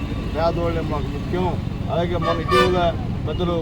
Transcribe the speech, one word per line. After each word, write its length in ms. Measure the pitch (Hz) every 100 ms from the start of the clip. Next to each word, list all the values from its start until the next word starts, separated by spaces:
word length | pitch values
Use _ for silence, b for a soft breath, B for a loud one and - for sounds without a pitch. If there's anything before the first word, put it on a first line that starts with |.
| - - - 147
పేదవాళ్ళే 480 | 165 165 170 160 151
మాకు 160 | 151 - 147
ముఖ్యం. 320 | - 180 180 - - - -
అలాగే 260 | 160 175 170 160
మన 120 | 170 -
ఇటీవల 340 | 185 185 180 170 165 - - 156
పెద్దలు 280 | 160 175 170